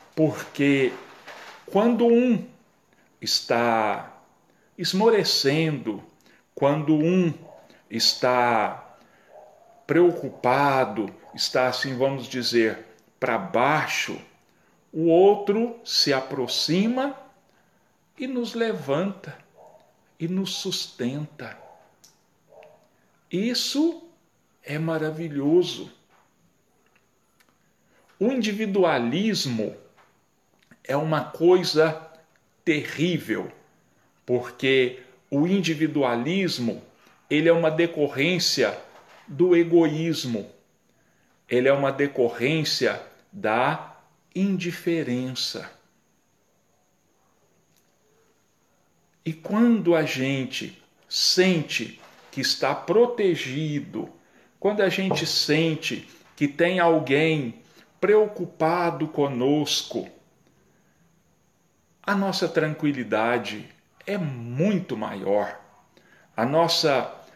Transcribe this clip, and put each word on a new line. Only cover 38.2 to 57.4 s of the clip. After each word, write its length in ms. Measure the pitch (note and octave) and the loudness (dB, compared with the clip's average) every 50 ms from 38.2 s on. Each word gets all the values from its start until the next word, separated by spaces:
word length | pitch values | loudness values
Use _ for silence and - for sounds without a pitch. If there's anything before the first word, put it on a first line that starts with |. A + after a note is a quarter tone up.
| C#3 E3+ F3+ F3 - - - D3 A#2 G2+ - - - - - - - - - - - - | 0 0 2 0 0 0 0 0 0 0 -2 -4 -12 -20 -20 -20 -20 -20 -20 -20 -20 -8
do 280 | D3 C3+ F3 F#3 F3 | -2 2 4 6 6
egoísmo, 920 | E3+ E3+ E3 E3+ E3+ E3 D#3 D3+ D#3 E3 E3+ D#3 - - B2+ A2+ G#2 F#2+ - - _ _ _ _ _ _ _ _ _ _ _ _ _ _ _ _ _ _ - | 6 4 6 6 6 6 6 2 0 -2 -2 -2 -2 -4 -4 -4 -4 -6 -8 -16 _ _ _ _ _ _ _ _ _ _ _ _ _ _ _ _ _ _ -2
ele 180 | A#2+ B2 B2+ C3+ | 0 2 4 4
é 60 | C#3 | 4
uma 180 | C#3+ C#3 C3+ | 2 2 0
decorrência 1120 | C3 C3+ C#3+ C#3+ - - A#2+ A#2 - - A#2+ C#3 D#3 D#3+ D3 - - - B2+ G#2+ G2 - - - - _ _ _ - | 0 0 -2 -2 0 0 0 0 0 0 -2 0 0 0 -2 -2 -2 0 0 0 -2 -2 -8 -16 -20 _ _ _ -12
da 600 | G2+ G2 G#2+ A2 A#2+ B2+ C#3+ D#3 D#3 - - - - _ _ _ _ _ _ - | -6 -4 -2 0 0 0 0 -2 -4 -8 -14 -20 -20 _ _ _ _ _ _ -4
indiferença. 1400 | F#3 F#3+ G3+ F#3+ F3 E3+ F3 E3+ - - F3 E3+ D#3+ D3 B2+ B2 B2 B2+ B2+ B2+ - - - - G#2+ E2 - - _ _ _ _ _ _ _ _ _ _ _ _ _ _ _ _ _ _ _ _ _ _ _ _ _ _ _ _ _ _ _ _ _ _ _ _ _ _ _ _ _ _ _ _ _ _ _ _ _ _ _ _ _ _ _ _ _ _ _ _ _ _ _ _ _ _ _ _ _ - | -2 -2 0 0 -2 -4 -6 -6 -6 -4 -2 -2 -2 -2 -2 -4 -4 -4 -6 -6 -6 -6 -6 -8 -10 -12 -14 -18 _ _ _ _ _ _ _ _ _ _ _ _ _ _ _ _ _ _ _ _ _ _ _ _ _ _ _ _ _ _ _ _ _ _ _ _ _ _ _ _ _ _ _ _ _ _ _ _ _ _ _ _ _ _ _ _ _ _ _ _ _ _ _ _ _ _ _ _ _ -10
E 80 | E3+ D#3 | -10 -10
quando 640 | - - - G3 G#3+ A#3+ A#3+ A#3 G#3 E3 E3+ E3+ | -8 -8 -4 0 2 4 4 4 4 4 4 4
a 80 | D#3+ D#3 | 4 2
gente 800 | D3 - C3+ C3 C3+ C#3 C3+ C3 A#2 - - - - - - _ _ _ _ _ - | 0 -2 -2 -2 -2 -2 -4 -4 -6 -8 -8 -10 -10 -14 -16 _ _ _ _ _ -8
sente 920 | - - - - - F3+ F3+ F#3 F3+ E3 C#3+ - - - A#2 - - - - - - - - - | -4 -2 0 2 4 4 4 4 4 2 0 -2 -4 -6 -6 -8 -12 -16 -20 -20 -20 -20 -20 -14
que 100 | - - | -8 -6
está 340 | - - - - - C3+ D3 | -4 -4 -2 0 0 0 -2
protegido, 1300 | - - - F3 A3 A#3+ A#3+ A#3+ A3+ G#3 F#3 E3 D3 - C3+ B2+ D3 D#3+ D3+ D3 C#3+ - - - A2 - - - - _ _ _ _ _ _ _ - | -2 -2 2 4 4 4 4 2 0 0 0 0 0 -2 -6 -6 -4 -4 -4 -4 -6 -6 -8 -10 -10 -10 -10 -12 -20 _ _ _ _ _ _ _ -4
quando 220 | - G3 G#3 G#3 | -2 -2 0 2
a 80 | G3 F#3 | 0 0
gente 360 | - - F#3+ F#3+ - D3 E3 | 0 0 -2 -2 -2 -2 -2
sente 840 | D#3+ - - - - D3 D#3 E3 E3 D#3 D3+ - - A#2+ - - - - - _ _ _ | -2 -2 -2 0 2 2 2 2 0 0 -2 -4 -6 -8 -8 -10 -14 -20 -20 _ _ _
que 120 | - D3 C#3+ | -2 -2 -2
tem 320 | - - E3+ F3 F#3 F#3 | 0 2 0 2 2 4
alguém 800 | E3+ E3+ E3 D#3 A#2+ A#2+ C3+ D3 D#3+ D#3+ D#3+ D3+ | 4 4 4 4 2 2 2 2 2 2 0 0